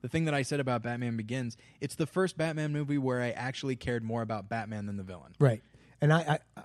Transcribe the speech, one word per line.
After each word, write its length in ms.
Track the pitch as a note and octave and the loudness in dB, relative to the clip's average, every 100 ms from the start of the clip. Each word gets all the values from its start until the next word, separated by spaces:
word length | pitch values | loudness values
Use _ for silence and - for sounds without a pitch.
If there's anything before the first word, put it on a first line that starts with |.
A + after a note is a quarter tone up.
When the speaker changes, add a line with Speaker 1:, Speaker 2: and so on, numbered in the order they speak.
Speaker 1:
the 60 | B2+ | -2
thing 160 | D#3+ D#3+ | 0 2
that 80 | |
I 80 | C#3+ | 2
said 180 | C3 C#3+ | 0 0
about 220 | C3 A#2+ | 0 0
Batman 340 | A#2+ A#2+ A#2+ A2+ | -2 -4 -2 -2
Begins, 400 | G#2+ C3 A#2+ - - - | -2 -4 -4 -8 -20 -8
it's 140 | D3 | -8
the 120 | - D#3 | -2 -2
first 300 | - F#3 - | 2 0 0
Batman 360 | D#3+ D#3 D3+ | -2 0 -2
movie 260 | D3 C#3+ D3 | -2 0 0
where 240 | C3 B2 | 2 0
I 80 | B2 | 0
actually 460 | - B2 B2+ C#3 B2+ | -2 -4 -4 -4 -2
cared 260 | B2+ A#2+ | 0 -2
more 180 | A2+ A#2 | 0 -2
about 260 | A2 A2 G2 | -2 -4 -4
Batman 380 | A2+ G#2+ G#2+ G#2 | -4 -4 -6 -6
than 100 | G2+ | -6
the 60 | |
villain. 280 | F#2 F2 C#2 - | -8 -12 -16 4
Speaker 2:
Right. 240 | C#3+ A2 - - - - | 6 6 -4 -20 -20 2
And 120 | D3 | 4
I, 60 | D#3+ | 6
I, 180 | D3+ D#3 _ | 4 -2 _
I, 20 | - | -20